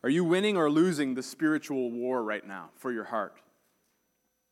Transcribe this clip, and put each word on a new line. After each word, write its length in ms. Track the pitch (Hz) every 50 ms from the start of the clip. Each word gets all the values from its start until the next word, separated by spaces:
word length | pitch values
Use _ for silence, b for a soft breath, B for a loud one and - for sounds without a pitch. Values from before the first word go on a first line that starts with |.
| -
Are 60 | 123
you 140 | 143 175 180
winning 320 | 160 175 185 202 214 208
or 140 | 185 160 147
losing 460 | 147 156 170 185 170 143 147 131 127
the 80 | 123 127
spiritual 640 | - - - 160 151 156 147 - - 143 131 127 120
war 340 | 117 120 120 127 127 123 113
right 220 | 107 107 104 -
now 240 | 101 98 92 82 82 _
for 160 | - - 131
your 140 | 123 110 104
heart? 360 | - 120 110 101 - - - _ _ _ _ _ _ _ _ _ _ _ _ _ _ _ _ _ _ _ _ _ _